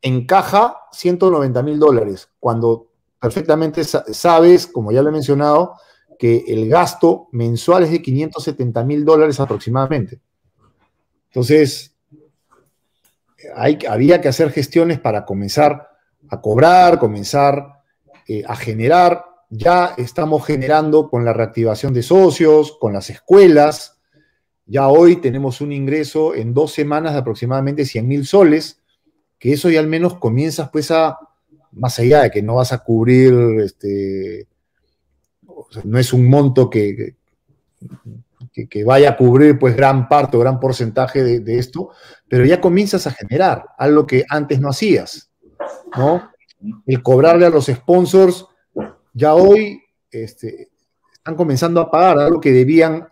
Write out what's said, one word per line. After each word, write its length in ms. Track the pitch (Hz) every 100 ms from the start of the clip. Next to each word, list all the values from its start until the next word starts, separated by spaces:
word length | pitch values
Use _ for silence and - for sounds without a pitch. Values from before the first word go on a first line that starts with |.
en 240 | 135 127 123
caja 500 | 190 - 202 233 - _
ciento 380 | - 175 180 190
noventa 320 | 165 139 123
mil 160 | 143 147
dólares, 500 | 151 123 104 92 _ _
cuando 520 | 123 117 117 117 _ _ _ _
perfectamente 680 | 120 190 165 156 160 156
sa-, 200 | 151 143 -
sabes, 540 | 110 175 165 175 175 -
como 260 | - 104
ya 80 | 120
lo 80 | 147
he 40 |
mencionado, 640 | 156 131 143 147 147 185 - _ _ _ _
que 260 | 120 117 -
el 220 | 113 110
gasto 600 | 160 160 - 165 156 -
mensual 520 | 123 117 117 - 180
es 60 | 165
de 120 | 165
quinientos 420 | 165 131 156 156
setenta 400 | 147 143 123 113
mil 180 | 127 147
dólares 380 | 147 160 156 139
aproximadamente. 800 | 139 104 - 127 135 151 95 - _ _ _ _ _ _ _ _ _ _ _
Entonces, 680 | 127 120 151 143 - - _ _ _ _ _ _ _ _ _ _ _ _ _ _ _ - -
hay, 220 | 131 151 139
había 320 | 110 139 175
que 80 | 147
hacer 220 | 127 160
gestiones 500 | 143 131 170 165 151
para 240 | 120 104
comenzar 640 | - 98 101 147 147 143 - _ _ _ _
a 100 | -
cobrar, 600 | 107 110 160 180 180 160
comenzar, 840 | 120 104 98 143 143 143 143 _ _ _ _ _ _
eh, 160 | 110 -
a 100 | 107
generar. 680 | - 110 117 170 175 - - _ _
Ya 460 | 113 170 180 180 151
estamos 480 | 120 - 156 151
generando 640 | - 147 131 151 156 151 151
con 160 | 120
la 80 | 117
reactivación 640 | 113 110 - 113 107 135
de 80 | 127
socios, 760 | 117 185 185 135 160 151 151 -
con 140 | 110
las 160 | 101 -
escuelas. 920 | 110 - 190 190 170 147 151 - _ _ _ _ _ _ _ _
Ya 220 | 123 135
hoy 280 | 147 175 175
tenemos 460 | 139 131 135 123
un 100 | 147
ingreso 600 | 143 135 151 147 156 156
en 180 | - 113
dos 200 | 123 151
semanas 420 | - 147 147 160
de 60 | 147
aproximadamente 680 | 123 107 120 135 139 147 135
cien 200 | 113 120
mil 200 | 143 135
soles, 560 | 196 180 156 156 _ _ _ _ _ _ _
que 80 | 120
eso 160 | 143 180
ya 100 | 160
al 100 | 156
menos 260 | 160 175
comienzas, 560 | 175 117 117 160 - 143
pues, 200 | 156 147
a, 280 | 165 160 156 - _ _ _ _
más 260 | 95 123 123
allá 240 | 120 147
de 80 | 123
que 100 | 104
no 140 | 104
vas 180 | 120 127
a 60 | 127
cubrir, 560 | - 113 117 127 131 123 120 110
este, 840 | 101 _ 101 98 98 98 98 107 104 _ _ _ _ _ _ _ _ _ _
o 200 | - -
sea, 120 | 110
no 140 | 101 117
es 160 | 127
un 120 | 127 123
monto 440 | 139 143 131 127
que, 460 | 113 104 101 107 _ _ _ _ _ _ _ 123 - 117 113 _ _ 123
que, 120 | - 117
que 180 | 107
vaya 260 | 107 135 143
a 60 | 127
cubrir, 400 | 123 127 151 135
pues, 180 | 127 117
gran 320 | 135 135 123
parte 300 | 147 139 120
o 20 |
gran 180 | 123 131
porcentaje 640 | 131 123 117 107 127 139
de, 180 | 127 117
de 180 | 107 120
esto, 320 | 123 160 190 _ - _ _
pero 200 | 127 131
ya 120 | 175
comienzas 480 | 185 180 202 190 151
a 40 |
generar 560 | 127 104 139 185 123 - _
algo 300 | 135 151 143
que 180 | 127 -
antes 280 | 151 143 135
no 100 | 143
hacías, 600 | 135 214 131 - - _ _ _ _ - - -
¿no? 280 | - 135 175 - _ _ _ 101 110 -
El 160 | 131
cobrarle 420 | 123 131 156 170
a 60 | 175
los 160 | 156 131
sponsors, 800 | 123 - 180 175 190 190 180 - _ _ - 107 _ _
ya 220 | 117 147
hoy, 440 | 160 190 208 208 208 _ _ _
este, 600 | 117 113 _ 113 - - _ _ _ _
están 240 | _ - 160
comenzando 460 | 165 131 170 170
a 80 | 165
pagar 280 | 156 185 147
algo 220 | 147 165
que 100 | 147
debían 580 | 127 127 160 160 156 165